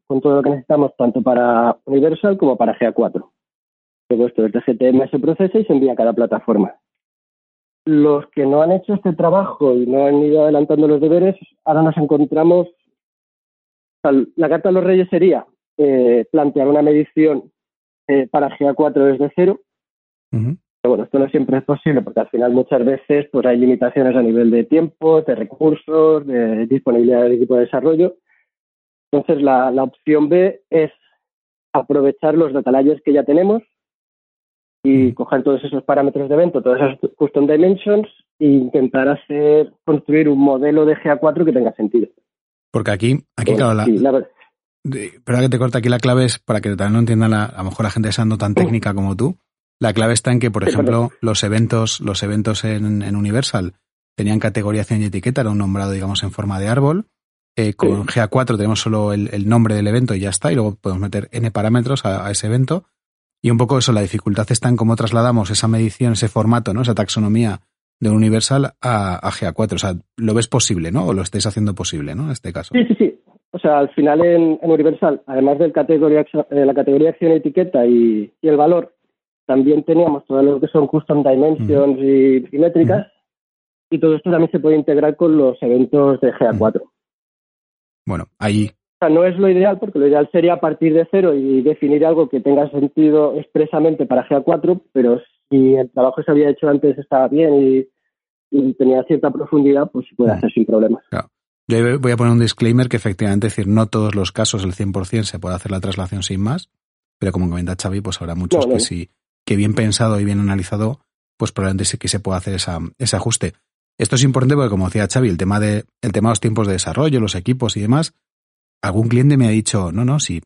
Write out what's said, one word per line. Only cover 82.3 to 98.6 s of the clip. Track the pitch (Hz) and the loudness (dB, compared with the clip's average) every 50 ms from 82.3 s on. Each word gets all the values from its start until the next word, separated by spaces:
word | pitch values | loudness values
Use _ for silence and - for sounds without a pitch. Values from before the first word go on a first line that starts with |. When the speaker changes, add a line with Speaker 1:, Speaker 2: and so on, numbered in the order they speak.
| 131 131 127 - | 4 2 0 -2
Speaker 1:
y | - 139 | -2 0
métricas, | 165 170 170 165 165 120 185 208 202 | 0 2 2 2 2 2 2 0 -4
Speaker 2:
Ujú. | - _ _ _ _ _ _ _ _ _ _ _ _ _ _ _ _ 165 | -8 _ _ _ _ _ _ _ _ _ _ _ _ _ _ _ _ -4
Speaker 1:
y | 160 | 0
todo | 160 160 156 | 2 0 0
esto | 156 - 185 | 0 0 -2
también | 175 160 165 160 | 0 0 0 0
se | - 165 | -2 -2
puede | 147 156 156 | 0 2 2
integrar | 156 143 - 143 147 147 151 151 | 2 0 0 0 0 0 0 0
con | - 175 165 156 | 0 0 2 2
los | 147 139 127 123 - | 2 2 0 0 -2
eventos | - 120 123 127 127 117 - 143 139 139 135 123 | -2 0 0 2 2 2 2 2 2 2 2 0
de | - 123 | 0 -2
G | 113 - 131 | 0 0 0
A | 113 107 | 0 0
cuatro. | 104 110 110 - - - | 0 0 -2 -2 -4 -8
Speaker 2:
Ujú. | - _ _ _ _ _ _ _ _ _ _ _ _ _ _ _ _ _ _ _ _ _ _ _ | -10 _ _ _ _ _ _ _ _ _ _ _ _ _ _ _ _ _ _ _ _ _ _ _
Bueno, | - 95 82 - - _ _ | -8 -8 -8 -10 -12 _ _
ahí | 104 104 104 107 104 104 - _ _ _ _ _ | -4 -2 0 0 -2 -2 -6 _ _ _ _ _
Speaker 1:
O | 175 | 0
sea, | 160 | 2
no | 156 165 175 | 2 2 2
es | 185 175 | 2 2
lo | 180 196 190 | 2 2 2
ideal, | 185 180 190 208 196 190 | 4 4 2 2 0 -2
porque | 233 202 - | -6 -6 -2
lo | 151 139 | 0 2
ideal | 143 147 147 147 - | 4 4 2 2 0
sería | - 175 160 175 175 165 | 0 2 2 2 0 0
partir | - 156 156 - 165 160 156 | -2 -2 -2 0 0 2 2
de | 165 165 - | 2 2 2
cero | - 196 185 175 147 | 0 2 2 2 0
y | 139 135 135 135 131 | 0 0 0 0 2
definir | 123 147 151 - 156 139 147 147 160 | 2 0 0 0 0 0 2 2 2
algo | 160 165 160 160 | 2 2 2 0
que | - - 131 | 0 -2 -2
tenga | - 143 143 143 147 147 | 0 0 2 2 0 0
sentido | 147 143 139 139 - 156 156 151 147 156 151 143 139 | -2 -2 -2 0 2 2 4 4 4 4 2 2 -2
expresamente | 151 147 - - 156 156 151 - 156 156 165 156 - 139 | -4 -8 -4 -2 -2 0 0 0 0 0 0 0 0 -2
para | 117 131 123 120 | 0 0 -2 0
G | - 147 | 0 0
A | 139 | 0
cuatro, | 139 - 170 156 151 170 185 185 - _ | 2 0 0 0 0 0 -2 -2 -4 _
pero | - 135 120 120 120 123 - _ _ _ _ _ | -2 0 2 2 2 0 -4 _ _ _ _ _
si | 139 135 131 131 135 | 2 4 4 4 4
el | 135 123 120 | 2 0 -2
trabajo | _ 135 123 131 131 160 | _ 0 0 0 0 -2
se | 151 - | -2 0
había | 151 147 151 143 | 2 2 2 2
hecho | 135 - - | 0 0 0
antes, | 147 139 139 156 147 131 | 0 0 2 2 0 0
estaba | 151 139 - 147 131 131 | -2 -4 -2 0 0 0
bien | 117 139 151 165 156 143 139 | 2 2 2 2 4 4 4
y, | 135 131 131 131 131 - _ _ _ _ _ _ _ _ _ _ _ _ | 4 4 2 2 0 -4 _ _ _ _ _ _ _ _ _ _ _ _
y | 143 143 | -2 0